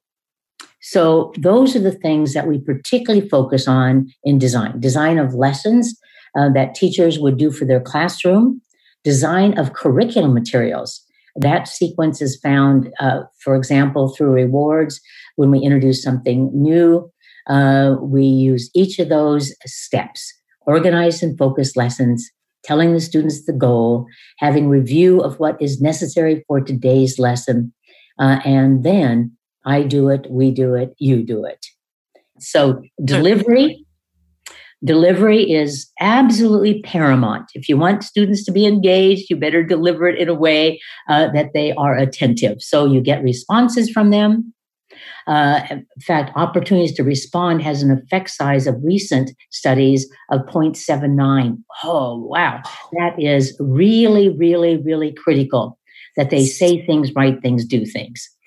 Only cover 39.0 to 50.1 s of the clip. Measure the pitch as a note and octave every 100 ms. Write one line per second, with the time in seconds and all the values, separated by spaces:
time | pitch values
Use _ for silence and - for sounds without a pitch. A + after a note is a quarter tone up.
39 | F#3+ G3 - D#3 D3+ E3 E3 E3+ F3 D#3+
40 | F3 E3 E3 D3+ D#3+ D#3 D#3 D#3+ - -
41 | - D3+ D#3+ D3 D3 D3+ D3 D3+ C#3+ B2+
42 | C3+ - B2+ A#2 A2 G#2 - D3+ C#3+ C3
43 | B2 C#3+ C3 A#2+ - A3 B3 A#3+ A3 A3+
44 | G#3 G#3 G#3 A3+ A#3 - _ _ _ -
45 | - - - D3+ C#3+ D3 - C#3 - C3+
46 | - D#3 C#3 C#3+ E3 F3 F3 F#3 D#3+ -
47 | C#3 C#3 - F3 F3 E3 D3+ C#3 C#3 C3+
48 | - F#3+ F#3 - C#3+ C#3 C3 A#2+ D3+ G3
49 | - C3 C3+ - _ - C#3+ C3 C3+ C3+
50 | C3+